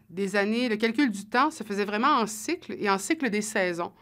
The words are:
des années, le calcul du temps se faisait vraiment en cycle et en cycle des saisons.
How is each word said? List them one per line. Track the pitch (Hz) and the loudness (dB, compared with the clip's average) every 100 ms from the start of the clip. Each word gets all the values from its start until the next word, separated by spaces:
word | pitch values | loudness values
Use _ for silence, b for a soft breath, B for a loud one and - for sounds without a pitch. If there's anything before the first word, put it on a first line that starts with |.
| - | -12
des | 170 196 202 | -6 -2 0
années, | 202 233 254 | 0 0 0
le | 214 | 2
calcul | 226 220 269 | 0 2 2
du | 196 | 0
temps | - 247 302 | 0 2 2
se | 302 | 0
faisait | 220 202 | -4 -2
vraiment | 202 208 277 269 | -2 2 4 4
en | 208 | 2
cycle | - - 359 - - | -4 -6 -6 -6 -4
et | 202 | 0
en | 196 | 0
cycle | - 320 247 | 0 -2 0
des | 208 | -2
saisons. | 208 214 180 170 180 - | -2 0 0 -2 -6 -10